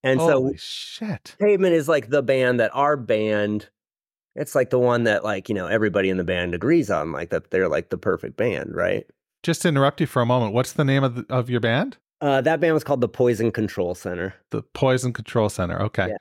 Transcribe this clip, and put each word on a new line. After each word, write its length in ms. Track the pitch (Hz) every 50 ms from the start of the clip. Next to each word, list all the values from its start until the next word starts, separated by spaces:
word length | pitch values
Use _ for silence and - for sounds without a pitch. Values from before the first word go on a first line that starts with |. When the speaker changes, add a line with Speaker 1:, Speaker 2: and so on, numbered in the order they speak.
| -
Speaker 1:
And 160 | 131 135 131
so 40 | 160 170 147 131
Speaker 2:
Holy 160 | 131 135 143 -
shit. 760 | - - - - - - - - 226 214 170 - _ - - _
Speaker 1:
Pavement 340 | 202 208 202 180 190 180 170
is, 140 | 165 143 147
like, 220 | 160 147 117 107
the 120 | 139 147
band 380 | 131 123 135 131 127 123 123 117
that 100 | 113 107 -
our 220 | 131 143 147 151
band, 760 | 139 117 101 113 107 107 107 107 104 104 104 107 104 - _ _ _ _ _ _ _ _ _ _ _ _ _ _
it's, 180 | - 151 - -
like, 160 | 147 127 -
the 80 | - 127
one 240 | 123 123 120 120 117
that, 200 | 110 107 - -
like, 240 | 107 104 95 98 -
you 60 | 107
know, 100 | 101 90 85
everybody 420 | 101 110 110 104 90 101 95 95
in 60 | 92 92
the 60 | 87
band 300 | 82 90 87 87 87 87
agrees 360 | 87 95 127 165 170 127 101
on, 220 | 95 78 76 82
like, 180 | 73 67 85 85
that 200 | - 82 - _
they're, 180 | - 92 92 85
like, 220 | 73 80 85 _
the 80 | - 87
perfect 380 | - 104 87 - - - - -
band, 360 | 110 120 95 67 - - -
right? 300 | 85 87 92 - 104 - _ _ _ _ _ _ _
Speaker 2:
Just 200 | - 170 165 -
to 60 | - 175
interrupt 320 | 151 139 139 143 - -
you 60 | 170 -
for 140 | - 135
a 40 | 120
moment, 280 | 117 123 127 117 104 101
what's 180 | 117 - - -
the 100 | - 151
name 200 | 135 135 139 135
of 100 | 131 120
the, 100 | 123 - -
of 200 | 131 127 117 123
your 100 | 123 117
band? 380 | 110 113 113 135 208 277 - _ _ _ _ _
Speaker 1:
Uh, 200 | 156 143 139 135
that 180 | 127 151 165 151
band 140 | 170 165 160
was 100 | 151 -
called 160 | - 143 131
the 80 | 123 -
Poison 440 | - - 127 123 120 98 117 117
Control 420 | - - 110 98 - - 92 87 90
Center. 400 | - - 95 90 87 90 95 - _ _ _
Speaker 2:
The 120 | - -
Poison 500 | - _ _ - 139 131 127 127 127 123
Control 360 | 117 - - - - 120 107 101
Center, 320 | - - 92 87 85 -
okay. 260 | 98 110 - - 95 92
Speaker 1:
Yeah. 80 | 107 92